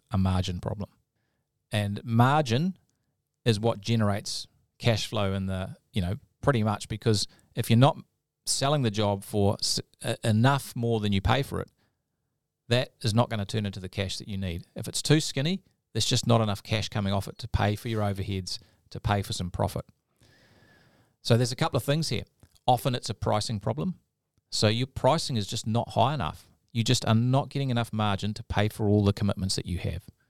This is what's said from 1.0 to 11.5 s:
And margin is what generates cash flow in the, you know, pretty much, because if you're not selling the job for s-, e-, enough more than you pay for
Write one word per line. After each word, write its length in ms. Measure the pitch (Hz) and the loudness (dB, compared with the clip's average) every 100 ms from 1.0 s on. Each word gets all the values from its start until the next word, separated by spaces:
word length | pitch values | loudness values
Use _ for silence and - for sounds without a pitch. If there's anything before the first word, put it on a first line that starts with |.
| _ _ _ _ _ _ - | _ _ _ _ _ _ -6
And 300 | 107 104 101 | -2 -2 -4
margin 720 | 123 113 123 151 135 117 180 180 _ _ _ _ _ _ 123 | 0 4 4 4 2 0 0 -4 _ _ _ _ _ _ 0
is 160 | 104 | 2
what 180 | 113 104 | 0 -2
generates 640 | 101 117 104 101 - - - _ _ - | 0 2 2 0 -4 -10 -10 _ _ -4
cash 300 | 120 110 - | 0 0 -2
flow 260 | 113 98 | -2 -2
in 120 | 98 95 | -2 -4
the, 320 | 92 95 - _ | -4 -6 -12 _
you 80 | - | -4
know, 140 | 87 92 _ _ | -2 -4 _ _
pretty 220 | - 123 | 0 2
much, 260 | 107 104 - | 2 -2 -6
because 380 | 110 117 104 - _ _ - | -4 0 0 0 _ _ -6
if 140 | - | 4
you're 80 | 117 | 6
not 180 | 139 - - _ _ _ - | 6 4 -10 _ _ _ -4
selling 360 | - 135 147 | -2 0 2
the 100 | 120 | 0
job 320 | 104 104 98 | 0 0 -2
for 320 | - 107 101 - | -2 2 2 2
s-, 200 | - - - - 127 | -2 -4 -6 -10 -6
e-, 100 | - 120 | -2 2
enough 500 | 107 123 139 - 127 | 4 4 2 -2 -4
more 240 | 117 113 | 0 0
than 140 | 104 | 2
you 80 | 98 | 2
pay 200 | - 131 | 2 0
for 200 | 139 | 0